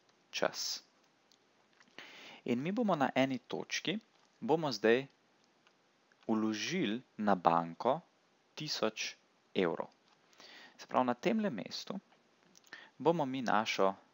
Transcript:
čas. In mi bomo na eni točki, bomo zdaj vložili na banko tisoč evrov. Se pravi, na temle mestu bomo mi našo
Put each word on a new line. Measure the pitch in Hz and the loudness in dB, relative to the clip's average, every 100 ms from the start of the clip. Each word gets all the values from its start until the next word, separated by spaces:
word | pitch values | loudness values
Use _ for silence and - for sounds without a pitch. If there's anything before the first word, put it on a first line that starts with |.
| _ _ _ | _ _ _
čas. | - - - - - - _ _ _ _ _ _ _ _ _ _ - - - - - - | -2 -2 -2 -8 -8 -12 _ _ _ _ _ _ _ _ _ _ -20 -18 -18 -20 -10 -2
In | 120 | -2
mi | 151 | -2
bomo | 208 220 165 | 0 0 2
na | 135 - | 2 2
eni | 135 127 | 0 0
točki, | - - - - - 208 - _ _ _ | -6 -8 -6 -6 -4 -6 -8 _ _ _
bomo | 117 160 156 | 0 2 0
zdaj | 117 110 120 139 _ _ _ _ _ _ _ _ _ _ _ - | 2 4 4 2 _ _ _ _ _ _ _ _ _ _ _ -2
vložili | 110 110 107 - 175 131 110 - - | 0 0 -2 -2 -2 -2 -2 -6 -2
na | 104 98 | 2 4
banko | 85 82 85 85 117 151 - _ _ _ _ - | 4 4 2 0 0 0 -2 _ _ _ _ -10
tisoč | 151 - 110 - - - _ _ _ | -8 -2 -2 -2 -8 -10 _ _ _
evrov. | - 90 80 - _ _ _ _ - - - - - | 0 0 0 -6 _ _ _ _ -20 -20 -20 -20 -20
Se | - | -4
pravi, | 120 127 | 0 2
na | |
temle | 123 180 226 208 | 0 0 0 0
mestu | 113 - - - 196 - _ _ _ _ _ _ - - - | -4 -8 -10 -8 -10 -10 _ _ _ _ _ _ -20 -20 -4
bomo | 131 170 139 | 0 2 0
mi | 131 | -4
našo | 113 98 113 - 95 98 - | 0 0 0 2 2 0 -8